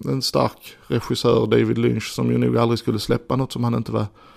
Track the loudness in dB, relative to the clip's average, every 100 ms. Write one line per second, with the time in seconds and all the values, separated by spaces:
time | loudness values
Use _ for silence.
0 | -4 -2 -2 0 0 -4 -20 -18 -4 -4
1 | -2 0 2 4 4 2 2 2 0 0
2 | -4 -4 0 2 2 2 2 0 0 -2
3 | 0 -2 0 -2 -2 -2 -2 -2 -2 -4
4 | -4 -8 -20